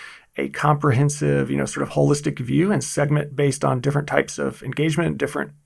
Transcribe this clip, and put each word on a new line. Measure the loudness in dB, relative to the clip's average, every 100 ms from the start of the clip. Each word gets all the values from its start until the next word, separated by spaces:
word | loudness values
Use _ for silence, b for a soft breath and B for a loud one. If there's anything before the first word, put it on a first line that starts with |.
| B B B -6
a | -6
comprehensive, | 0 0 2 4 4 2 2 2 2 0
you | -2
know, | -2
sort | -4 -2
of |
holistic | 2 2 2 0 -4
view | 0 2 2
and | 0
segment | -2 -2 0 0 0 0
based | 0 2 0
on | 0
different | 0 -2 0
types | 0 0 -4
of | -6 -6
engagement, | -8 -2 0 2 0 0
different, | -2 -2 -6 -10